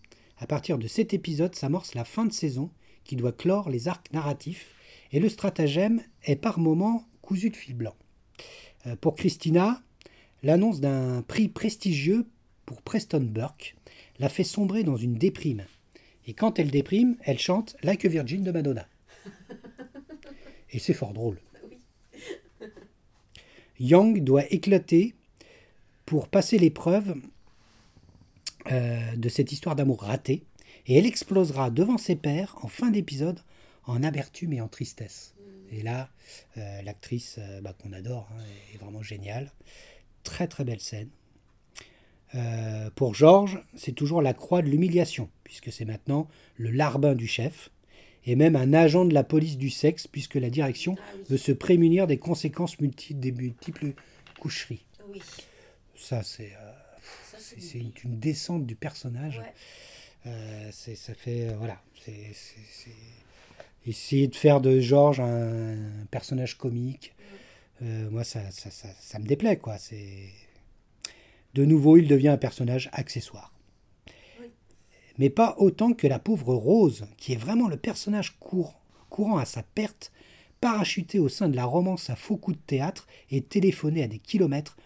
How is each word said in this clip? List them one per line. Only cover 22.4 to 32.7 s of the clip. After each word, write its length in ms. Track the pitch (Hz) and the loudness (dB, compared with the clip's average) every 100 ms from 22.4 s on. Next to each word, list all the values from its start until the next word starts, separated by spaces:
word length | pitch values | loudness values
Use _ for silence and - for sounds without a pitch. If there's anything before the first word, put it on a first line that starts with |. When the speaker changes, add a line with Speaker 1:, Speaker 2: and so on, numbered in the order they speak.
| _ _ 240 - - _ _ _ _ - - - _ - | _ _ -20 -20 -20 _ _ _ _ -20 -20 -20 _ -6
Speaker 1:
Yang 440 | 123 170 220 208 | 6 8 8 4
doit 220 | 135 139 139 | 4 4 4
éclater 600 | 180 202 196 185 170 220 - _ _ - - _ _ _ _ - | 0 4 2 6 4 4 -2 _ _ -20 -20 _ _ _ _ -4
pour 220 | 151 - | -2 2
passer 300 | 196 - 220 | 0 4 6
l'épreuve, 560 | 165 - 165 196 202 147 - - - _ _ _ _ _ - - _ _ - - - | 4 4 0 0 0 -6 -12 -20 -20 _ _ _ _ _ -20 -20 _ _ -18 -14 -4
euh, 460 | 131 120 120 113 117 | -2 0 -2 -4 -4
de 120 | 117 | -2
cette 240 | - 135 | 0 0
histoire 240 | 143 - 147 | -2 -4 0
d'amour 260 | 135 123 | 2 0
ratée, 420 | 101 131 - 131 - - - - - | -2 -4 -2 -4 -6 -20 -20 -12 4
et 100 | 131 | 6
elle 80 | 220 | 6
explosera 640 | - - 190 175 135 131 | 2 0 2 2 0 0
devant 280 | 117 202 240 | 2 2 2
ses 180 | - 175 | 0 0
pairs 400 | 151 147 196 - | 0 -2 -4 -10
en 60 | |
fin 220 | 113 | -14